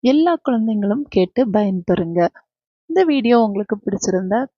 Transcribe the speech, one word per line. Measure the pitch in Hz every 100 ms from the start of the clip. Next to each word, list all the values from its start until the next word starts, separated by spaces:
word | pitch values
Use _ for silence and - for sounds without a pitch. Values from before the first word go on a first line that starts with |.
| 247
எல்லா | 294 330 320 -
குழந்தைங்களும் | 233 220 214 208 233 294 -
கேட்டு | 185 - 254 202
பயன்பெறுங்க. | 208 185 170 180 165 170 175 - _ _ _ _ _
இந்த | 330 359
வீடியோ | 285 233 240 220
உங்களுக்கு | 196 - 208 -
பிடிச்சிருந்தா | 196 - 185 185 214 269